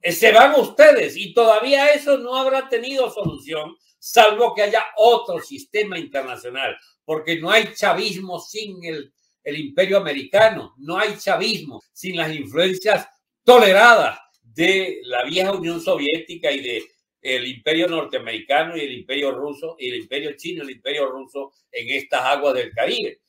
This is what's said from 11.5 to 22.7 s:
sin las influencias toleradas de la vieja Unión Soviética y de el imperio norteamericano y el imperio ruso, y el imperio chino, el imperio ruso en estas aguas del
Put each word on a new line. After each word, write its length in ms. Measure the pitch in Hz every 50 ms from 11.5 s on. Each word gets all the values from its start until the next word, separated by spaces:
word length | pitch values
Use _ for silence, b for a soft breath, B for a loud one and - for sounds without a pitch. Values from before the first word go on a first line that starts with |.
| 220 170 151 147 117 107 _ _
sin 280 | _ - - 185 180 165
las 160 | 160 156 156
influencias 760 | 151 139 95 113 151 180 190 185 185 - 214 202 - - - _ _ _ _ _ _ _
toleradas 760 | - 247 240 220 196 185 196 226 240 226 208 151 117 - - - _ _ _ _
de 580 | 117 113 131 165 180 190 190 190 180 - - -
la 200 | 123 123 123 127
vieja 280 | 135 160 185 185 196 202
Unión 280 | 185 165 165 170 165
Soviética 720 | - 190 180 156 143 143 156 165 170 - 175 165 165 151 139
y 80 | 139
de 240 | - 123 117 113 - _ _ _ _ _ _ _ _
el 240 | 135 131 127 123
imperio 420 | 127 127 120 _ 151 160 165 170 175
norteamericano 880 | 165 160 147 123 - 127 113 113 113 107 - - 139 147 160 170 170
y 40 | 160
el 120 | 147 135 123
imperio 400 | 117 - - 135 143 143 135 127
ruso, 440 | 123 143 147 143 143 165 160 165 _
y 100 | 131 127
el 140 | 120 113 107
imperio 340 | 104 131 143 147 151 143
chino, 260 | _ - 170 180 160 143
el 80 | 135
imperio 380 | 127 117 _ 131 147 151 143 -
ruso 440 | - 135 131 _ _ - - - _ _ _ _ -
en 160 | 120 117 117
estas 320 | 135 139 135 _ - 131
aguas 320 | 127 131 143 135 143 143 131
del 180 | 127 120 113